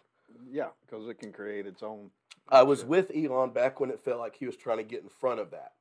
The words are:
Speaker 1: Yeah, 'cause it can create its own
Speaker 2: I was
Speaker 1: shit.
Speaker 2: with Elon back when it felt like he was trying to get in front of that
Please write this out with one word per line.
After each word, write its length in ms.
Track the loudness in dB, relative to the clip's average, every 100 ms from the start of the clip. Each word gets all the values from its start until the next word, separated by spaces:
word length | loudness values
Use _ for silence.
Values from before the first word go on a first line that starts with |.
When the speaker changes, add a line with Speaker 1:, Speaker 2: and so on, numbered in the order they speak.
| _ _ _ -20 -10
Speaker 1:
Yeah, 200 | -8 -8 -10 _
'cause 180 | -14 -14
it 120 | -14
can 120 | -16
create 360 | -12 -10 -10 -10
its 160 | -12
own 260 | -12 -12 -18 _ _ -20 6
Speaker 2:
I 140 | 8
was 160 | 8 4
Speaker 1:
shit. 80 | 2
Speaker 2:
with 240 | 0 2
Elon 380 | -2 0 0 0
back 280 | 0 0 0
when 120 | -4
it 80 | -4
felt 200 | -4 -4
like 160 | -6 -8
he 100 | -10
was 100 | -8
trying 200 | -4 -4
to 60 |
get 200 | -4 -12
in 60 | -14
front 300 | -4 -2 -2
of 120 | -6
that 220 | -12 -16 _